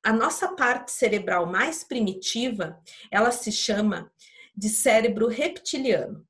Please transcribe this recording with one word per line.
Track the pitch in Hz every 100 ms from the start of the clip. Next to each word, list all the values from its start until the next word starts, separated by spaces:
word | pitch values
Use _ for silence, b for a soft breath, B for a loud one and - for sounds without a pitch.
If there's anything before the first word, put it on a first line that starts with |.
a | 220
nossa | 226 277 - -
parte | - 247 247 -
cerebral | - 226 202 185 180 170
mais | 185 285 320
primitiva, | - 247 202 185 - 233 254 208 160 - B B B
ela | 202 233
se | 240 220
chama | 208 - 208 214 175 170 _ B B B -
de | 208
cérebro | - 262 220 233 196 233
reptiliano. | 233 339 - - 277 262 165 - -